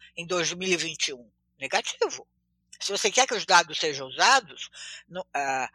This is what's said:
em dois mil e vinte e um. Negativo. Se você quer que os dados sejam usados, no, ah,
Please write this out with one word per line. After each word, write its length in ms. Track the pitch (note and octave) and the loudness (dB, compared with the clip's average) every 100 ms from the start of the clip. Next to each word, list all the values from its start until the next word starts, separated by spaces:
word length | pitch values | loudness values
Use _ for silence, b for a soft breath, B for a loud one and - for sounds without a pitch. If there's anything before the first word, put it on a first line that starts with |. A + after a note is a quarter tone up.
| B - | B -14
em 100 | E3+ | -4
dois 260 | F3+ D#3+ | -2 -2
mil 160 | F3 F#3 | -2 -2
e 80 | F3 | 0
vinte 320 | D#3+ D#3 - | -2 -4 -6
e 60 | |
um. 160 | B2+ A2+ _ _ - | -6 -16 _ _ -12
Negativo. 680 | C3+ G3 - - G4 - - _ _ _ _ - | -2 -2 -2 -2 -2 -4 -16 _ _ _ _ -10
Se 120 | - | -6
você 180 | G3 G#3+ | 0 2
quer 160 | F#3 C4 | 2 2
que 80 | |
os 100 | G#3 | 0
dados 320 | E3+ F3+ E3 D3+ | 4 4 4 -2
sejam 280 | D#3+ C#3 C3 | -2 -4 -6
usados, 640 | C3 G3 C4 D3 B2 - B B B B | 2 6 6 2 -16 -16 B B B B
no, 180 | - - | -12 -8
ah, 340 | C#3+ C#3 C3+ B2+ | -4 -2 -2 -4